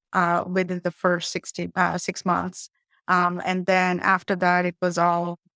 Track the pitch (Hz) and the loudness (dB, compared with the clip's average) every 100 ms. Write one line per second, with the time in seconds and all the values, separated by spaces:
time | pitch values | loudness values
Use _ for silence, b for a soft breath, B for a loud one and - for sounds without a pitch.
0 | _ 185 170 175 - 185 180 180 175 - | _ 0 2 0 0 -2 -2 -2 -4 -2
1 | 180 175 - - - - 170 185 175 175 | 0 0 -2 -8 -8 -8 -6 0 0 0
2 | - - 190 175 175 - - _ _ _ | -6 -4 -2 -2 -2 -10 -16 _ _ _
3 | - 180 175 175 175 185 180 185 185 180 | 0 2 2 0 -2 -2 2 2 2 2
4 | - 185 - 185 180 180 180 - 180 170 | 2 0 0 0 2 2 0 -2 -2 2
5 | 175 170 175 175 _ | 2 2 -2 -8 _